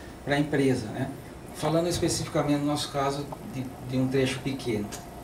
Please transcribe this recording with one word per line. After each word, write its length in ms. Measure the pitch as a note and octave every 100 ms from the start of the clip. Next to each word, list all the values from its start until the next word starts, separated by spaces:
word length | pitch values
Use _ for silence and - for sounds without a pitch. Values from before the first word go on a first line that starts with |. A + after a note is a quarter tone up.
| - -
para 120 | C3+ C#3+
a 20 |
empresa, 480 | D3+ C#3 C3+ A#2+ G#2+
né? 240 | B2 C3 - - - - -
Falando 320 | D#3 E3 F3
especificamente 720 | E3+ E3 - E3 D3+ C#3+ D3
no 60 | D3
nosso 240 | D3 -
caso 360 | C#3+ C#3+ C#3+ C#3+ - -
de, 120 | C3 B2 - B2
de 80 | C3
um 100 | C3
trecho 300 | C3+ B2+ -
pequeno. 480 | C#3 A#2+ B2 G#2 G2+ - - -